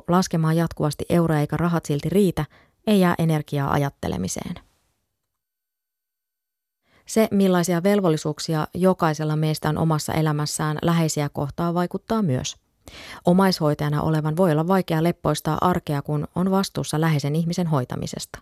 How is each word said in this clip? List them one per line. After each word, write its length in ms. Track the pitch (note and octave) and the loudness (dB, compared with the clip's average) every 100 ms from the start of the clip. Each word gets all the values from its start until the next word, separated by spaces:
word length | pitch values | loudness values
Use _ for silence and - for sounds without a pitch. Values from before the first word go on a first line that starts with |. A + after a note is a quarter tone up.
| - | 2
laskemaan 480 | F3 F#3+ E3 D#3 D#3+ | 0 2 0 0 0
jatkuvasti 480 | E3 - D3+ - - | 0 -2 -4 -4 0
euroja 320 | F3 E3 D3+ | 2 2 0
eikä 160 | D3 D3+ | 0 0
rahat 280 | E3+ E3 | 0 0
silti 240 | - C#3+ D3+ | -2 -4 0
riitä, 360 | F#3+ F#3+ E3 D3 _ _ _ - | 2 2 0 -6 _ _ _ 0
ei 140 | G#3 | 4
jää 140 | F3+ - | 4 2
energiaa 540 | D#3+ D#3 - C#3+ C#3 | 0 0 -2 -2 0
ajattelemiseen. 840 | - C#3+ - E2 - F#3 - - F3+ - _ _ _ _ _ _ _ _ _ _ _ _ _ _ _ _ _ _ _ _ _ _ _ - | 0 -2 -4 -6 -4 -4 -6 -10 -12 -16 _ _ _ _ _ _ _ _ _ _ _ _ _ _ _ _ _ _ _ _ _ _ _ -4
Se, 220 | A3 A3 | 0 2
millaisia 520 | G3+ F#3+ F3+ E3+ E3+ | 4 4 4 2 2
velvollisuuksia 840 | G3 G#3 F#3 D#3 D#3 D3 - D#3+ - | 2 2 2 0 -2 -6 -4 -4 -4
jokaisella 640 | F3 F#3 F#3 E3 D3+ D#3 D#3 | 2 2 4 0 0 -2 0
meistä 320 | D#3 D#3 D#3 | 0 0 -2
on 100 | D3+ | 0
omassa 340 | D#3+ D3+ - | 0 0 0
elämässään 680 | - D#3 D3 D3 - D#3 D3+ | 0 0 0 -2 -4 -4 0
läheisiä 460 | E3+ E3+ D#3+ - C#3+ | 0 2 2 0 -4
kohtaan, 460 | - C#3+ - F3 | -4 -6 -4 -2
vaikuttaa 480 | E3+ F3 - - A3+ | -2 -2 -6 -4 -2
myös. 340 | F#3 B2+ - - _ _ - - - - | 0 -2 -4 -12 _ _ -20 -20 -20 -4
Omaishoitajana 800 | - F3+ F#3+ F3+ D3+ D3 D3+ D3 | 2 4 4 2 0 0 -2 0
olevan 340 | - D#3 D3+ D#3 | 0 0 0 0
voi 160 | F#3+ | 2
olla 160 | D3+ E3+ | 2 2
vaikea 340 | F#3+ F3 D#3+ | 0 0 0
leppoistaa 560 | E3 - - D3+ - D#3 | 0 0 -2 -2 -2 0
arkea, 420 | F3+ F3+ - C#3+ | 0 0 -2 -4
kun 260 | - D3+ - | -4 -4 -4
on 160 | E3 F#3+ | -4 0
vastuussa 500 | F#3+ G3 - C#3 D3+ | 0 -2 -6 -4 0
läheisen 360 | E3 D3+ C#3+ D#3 | 0 0 0 -2
ihmisen 300 | E3 F3 E3+ | -2 -2 0
hoitamisesta. 720 | D3 B2 - - - - - | 0 -2 -6 -8 -10 -12 -16